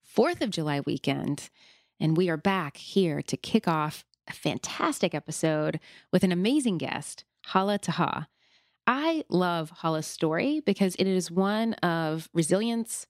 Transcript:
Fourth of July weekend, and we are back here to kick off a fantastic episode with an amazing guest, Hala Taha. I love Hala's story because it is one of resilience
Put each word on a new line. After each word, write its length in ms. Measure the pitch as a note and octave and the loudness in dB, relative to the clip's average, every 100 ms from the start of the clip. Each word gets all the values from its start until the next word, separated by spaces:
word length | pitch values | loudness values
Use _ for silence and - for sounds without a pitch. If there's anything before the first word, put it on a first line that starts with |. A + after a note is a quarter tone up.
Fourth 380 | _ - C#4 F4 | _ 2 2 2
of 100 | A#3+ | -2
July 300 | F3 D3+ C#3+ | -2 -2 -2
weekend, 680 | C#3+ C#3+ - C#3 D3+ D3 - _ - _ _ _ | -2 -2 -2 -2 -2 -6 -8 _ -20 _ _ _
and 160 | D#3 D#3+ | 2 2
we 120 | F#3 | 2
are 80 | D#3+ | 0
back 400 | G3 F#3+ D3 - | 0 0 -4 -10
here 460 | - G3+ F3 C#3+ | -2 2 2 0
to 140 | - - | -4 -6
kick 320 | - A3 F#3+ | 2 2 2
off 360 | D#3 D3+ - - _ - | 0 -2 -6 -18 _ -20
a 40 | |
fantastic 840 | - - - - - E4 C#4+ F3 | -6 -6 -4 -8 -4 -2 0 -2
episode 640 | D3+ - - D#3+ D#3 D#3 D#3+ - - _ | -2 -8 -2 0 0 -2 -4 -12 -20 _
with 120 | F#3 | 2
an 80 | F#3 | 4
amazing 460 | F3 G3+ D4 B3 E3+ | 2 2 2 2 -2
guest, 440 | C3 - - - - _ - | -2 -6 -8 -16 -20 _ -2
Hala 320 | F#3+ G3 G3+ | 0 2 0
Taha. 480 | - E3 E3 - D#3 _ _ _ _ _ | -2 0 0 -2 -8 _ _ _ _ _
I 380 | - C4 D#4+ D#4+ - | 0 2 0 0 0
love 440 | F3 F3+ E3+ D#3 - | 0 2 0 -4 -4
Hala's 280 | E3 D#3 D#3 | -2 -2 -4
story 500 | - D#3+ D#3+ C#4 D4+ | -2 0 2 0 0
because 380 | B3 G3 F#3+ - | 0 2 0 2
it 100 | F#3+ | 2
is 240 | F#3 E3+ | 2 0
one 440 | E3+ G3 G#3+ A3+ | 0 2 2 0
of 540 | - F3 E3 D#3+ D#3+ - | 0 0 0 0 -2 -2
resilience 720 | E3+ D#3+ F#3 A#3 A#3 A3+ - | -2 2 2 2 -2 -4 -10